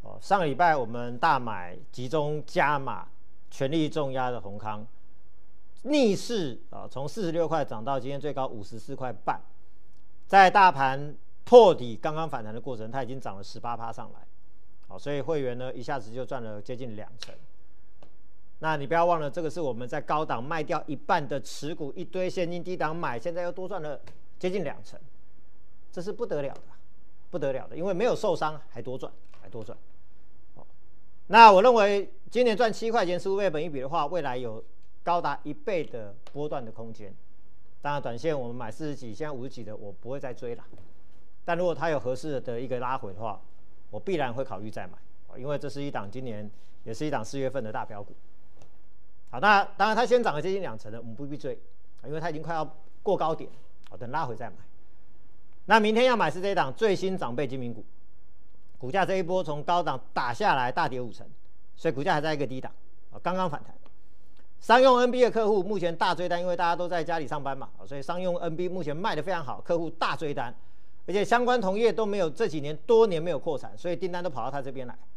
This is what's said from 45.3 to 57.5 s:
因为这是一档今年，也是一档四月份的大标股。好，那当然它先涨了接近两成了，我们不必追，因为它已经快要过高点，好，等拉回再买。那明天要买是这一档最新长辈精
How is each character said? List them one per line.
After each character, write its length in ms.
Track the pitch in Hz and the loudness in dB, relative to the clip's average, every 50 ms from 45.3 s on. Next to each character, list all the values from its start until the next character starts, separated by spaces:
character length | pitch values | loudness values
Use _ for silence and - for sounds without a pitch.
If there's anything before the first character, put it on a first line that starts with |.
| - | -6
因 120 | - 123 143 | -6 -4 -4
为 100 | 147 135 | -2 -2
这 100 | - 139 | -4 -4
是 140 | 110 139 143 | -4 -4 -4
一 80 | 143 | -4
档 180 | 135 123 104 101 | -4 -4 -4 -4
今 160 | 101 127 131 | -4 -4 -4
年， 240 | 127 113 104 104 104 - - - - - - - | -4 -4 -4 -4 -4 -6 -6 -6 -6 -6 -6 -4
也 100 | 113 113 | -4 -4
是 100 | 110 151 | -4 -2
一 60 | 156 | -2
档 140 | 143 123 110 | -2 -2 -2
四 160 | - - 139 | -2 -4 -2
月 100 | 135 131 | -2 -2
份 120 | 113 139 113 | -2 -2 -4
的 100 | 107 107 | -2 -4
大 120 | 127 110 | -4 -4
标 160 | - 110 101 | -4 -6 -6
股。 140 | 101 - - - - - - - - - - - - - - - - - - - - - - - - - | -6 -6 -6 -6 -6 -6 -6 -6 -6 -6 -6 -6 -6 -6 -6 -6 -6 -6 -6 -6 -6 -6 -6 -6 -6 -6
好， 100 | - 120 | -4 2
那 240 | 147 208 208 196 196 202 - | 6 6 8 8 6 2 2
当 120 | - 190 214 | 2 2 4
然 80 | 220 | 4
它 80 | 214 247 | 2 4
先 180 | 208 233 247 233 | 6 4 4 4
涨 120 | 180 143 | 2 0
了 60 | 151 | 0
接 120 | 151 185 190 | 0 0 -2
近 80 | 202 | -2
两 180 | 180 143 110 110 | -2 -4 -4 -4
成 140 | - 110 107 | -4 -6 -6
了， 60 | 117 | -6
我 60 | 120 | -4
们 100 | 117 113 | -4 -4
不 120 | - 143 | -4 -4
必 100 | 139 147 | -4 -4
追， 220 | 139 - 139 120 110 - - - - - - - - - | -4 -4 -4 -4 -4 -4 -6 -6 -6 -6 -6 -6 -6 -4
因 80 | 123 147 | -4 -4
为 80 | 160 | -2
它 80 | 156 175 | -2 -2
已 20 | 156 | -2
经 80 | 151 156 | -2 -4
快 120 | 151 170 | -2 -2
要 220 | 160 156 - - - - - - - - | -2 -2 -2 -4 -4 -6 -6 -6 -2 0
过 140 | 214 190 | 0 2
高 180 | - 170 156 165 | 2 2 0 0
点， 160 | - 139 - - - - - - - - - | 0 -2 -4 -4 -6 -6 -6 -6 -6 -6 -6
好， 60 | 101 | -4
等 140 | 95 - 113 | -4 -4 -2
拉 160 | 131 156 160 | -2 -2 -2
回 100 | 127 113 | -2 -2
再 120 | 104 120 117 | -4 -4 -4
买。 60 | - - - - - - - - - - - - - - - - - - - - - - - | -4 -6 -6 -6 -6 -6 -6 -6 -6 -6 -6 -6 -6 -6 -6 -6 -6 -6 -4 -4 -4 -4 2
那 160 | - 202 226 | 6 6 6
明 140 | 208 214 220 | 6 6 4
天 100 | 226 247 | 6 6
要 100 | 262 247 | 4 4
买 160 | 220 185 156 | 4 2 2
是 100 | 147 185 | 2 0
这 80 | 180 202 | -2 0
一 60 | 196 | 2
档 200 | 180 156 135 127 | 2 2 0 0
最 200 | - 226 220 190 | 2 2 2 2
新 220 | - - 190 190 | 2 0 -2 0
长 180 | 175 156 120 120 | 0 -2 -2 -2
辈 120 | 127 147 | -2 -2
精 120 | 117 | -2